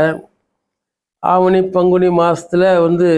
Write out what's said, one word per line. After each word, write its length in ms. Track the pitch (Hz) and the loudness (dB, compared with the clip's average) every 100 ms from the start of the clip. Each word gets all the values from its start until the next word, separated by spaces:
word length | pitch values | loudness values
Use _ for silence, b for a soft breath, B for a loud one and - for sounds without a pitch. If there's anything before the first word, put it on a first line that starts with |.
| 160 160 - _ _ _ _ _ _ _ _ _ | 0 -4 -14 _ _ _ _ _ _ _ _ _
ஆவணி 440 | - 180 185 190 | -2 0 2 0
பங்குனி 460 | 185 185 180 180 185 | -2 -2 0 0 0
மாசத்துல 720 | 175 170 165 - 175 190 180 | 0 0 -2 -4 -2 0 2
வந்து 260 | 170 170 180 | 0 0 0